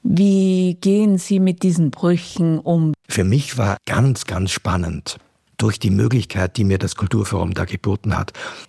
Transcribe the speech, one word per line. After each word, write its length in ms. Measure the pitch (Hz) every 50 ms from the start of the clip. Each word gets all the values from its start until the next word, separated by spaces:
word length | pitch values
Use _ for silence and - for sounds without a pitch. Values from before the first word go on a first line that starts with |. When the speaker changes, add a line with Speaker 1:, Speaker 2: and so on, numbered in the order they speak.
| -
Speaker 1:
Wie 680 | - - 170 196 202 196 190 190 190 185 185 185 180 170 175
gehen 340 | - 190 196 208 214 208 196
Sie 240 | 185 - - 202 190
mit 220 | 185 185 175 -
diesen 280 | - 190 170 170 165 143
Brüchen 680 | - - - 175 180 170 - - - - 170 165 160 151
um? 340 | - - 170 165 160 156 147 _ _ -
Speaker 2:
Für 160 | - - 90
mich 320 | 92 110 143 139 - -
war 220 | 123 110 101 95 - _
ganz, 400 | - - - 123 135 123 - -
ganz 240 | - - 92 95 95
spannend, 680 | - - _ - 92 90 87 82 78 71 - - - - _ _ _ _ _ _ _
durch 220 | - - 110 101 -
die 100 | - 107
Möglichkeit, 720 | 95 101 113 117 120 123 104 - - 95 92 90 _ -
die 60 | 104
mir 120 | 98 95
das 200 | 95 98 87 -
Kulturforum 580 | - 98 92 - 110 104 - - 92 90 87 85
da 100 | 85 -
geboten 500 | 87 - 90 - 101 98 - - 110 87
hat, 200 | - - - - - - - - - -